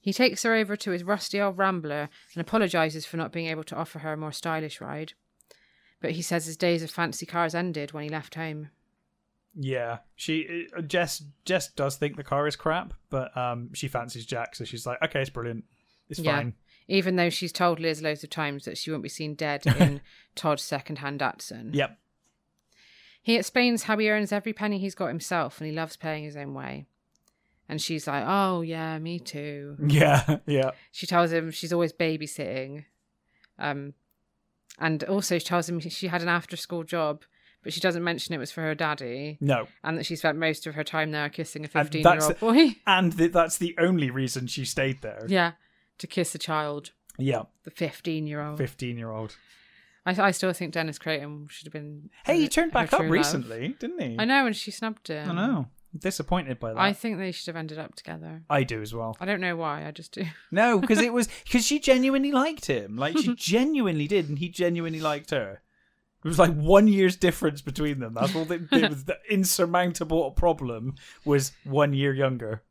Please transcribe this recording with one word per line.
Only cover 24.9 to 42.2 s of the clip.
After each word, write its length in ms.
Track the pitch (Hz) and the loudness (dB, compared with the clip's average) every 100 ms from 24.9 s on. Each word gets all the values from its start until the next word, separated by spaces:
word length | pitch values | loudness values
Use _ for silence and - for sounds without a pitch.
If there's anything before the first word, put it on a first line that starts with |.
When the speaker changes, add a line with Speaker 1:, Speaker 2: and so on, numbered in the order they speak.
| 190 | -4
Speaker 1:
got 100 | 175 | -4
himself 540 | 160 - 175 139 - | -4 -4 -2 -2 -6
and 100 | 156 | -8
he 60 | 156 | -6
loves 200 | 160 - | -6 -8
paying 280 | 165 156 | -8 -6
his 120 | 151 147 | -8 -12
own 180 | 143 | -12
way. 320 | 135 135 135 143 _ _ _ _ _ _ _ _ | -10 -10 -10 -14 _ _ _ _ _ _ _ _
And 120 | 156 | -8
she's 280 | - 160 147 | -4 -6 -4
like, 160 | 143 120 | -4 0
"Oh, 360 | 196 190 180 | 2 2 0
yeah, 360 | 165 160 160 160 | -4 -6 -6 -6
me 220 | 160 175 | -6 -8
too." 560 | - 147 147 143 143 143 | -8 -10 -10 -10 -12 -2
Speaker 2:
<laughs> 80 | 147 | 4
Yeah, 520 | 147 147 139 - 151 | 8 8 6 4 0
yeah. 280 | - 143 131 - - | 2 2 2 -2 -16
Speaker 1:
She 160 | - 180 | -12 0
tells 240 | 175 170 | 4 4
him 200 | 165 160 | 2 -2
she's 200 | 156 165 | -8 -4
always 200 | 170 170 | 0 0
babysitting. 920 | - 165 160 151 - 139 131 131 147 147 _ _ _ _ _ _ _ | 0 -2 -2 -6 -8 -6 -6 -8 -12 -18 _ _ _ _ _ _ _
Um, 340 | - 143 139 143 _ _ _ _ _ _ _ - | -6 -6 -8 -14 _ _ _ _ _ _ _ -4
and 260 | 160 156 | -2 0
also 340 | - 196 190 175 | 0 -2 0 -2
she 60 | - | 0
tells 220 | 175 160 | 0 0
him 100 | 170 | -4
she 300 | 160 - 190 | -6 -6 -4
had 140 | 175 | -2
an 60 | 170 | 0
after-school 540 | 175 - 175 - 170 | 0 -2 -12 -8 -8
job, 400 | 160 175 156 147 _ _ _ _ | -4 -2 0 -2 _ _ _ _
but 100 | - | -10
she 60 | 160 | 0
doesn't 240 | 190 170 | 0 2
mention 320 | 175 165 - | -2 -4 -4
it 40 | 165 | -6
was 120 | 123 | -6
for 120 | - | -4
her 120 | 160 | -4
daddy. 640 | 151 160 147 127 123 147 151 | -2 -2 -2 -6 -8 -8 -4
Speaker 2:
No. 280 | 143 127 110 _ | 2 2 0 _
Speaker 1:
And 120 | - 160 | -4 -4
that 60 | |
she 120 | - 165 | -4 -2
spent 200 | 165 151 | 0 2
most 300 | 160 151 - | 0 0 -6
of 80 | |
her 80 | 147 | -6
time 300 | 151 160 156 | -4 -2 -2
there 160 | 151 147 | -2 -4
kissing 320 | - 156 151 | -4 -8 -8
a 80 | 151 | -2
Speaker 2:
And 0 | |
that's 540 | 160 156 156 165 165 | 0 2 6 8 8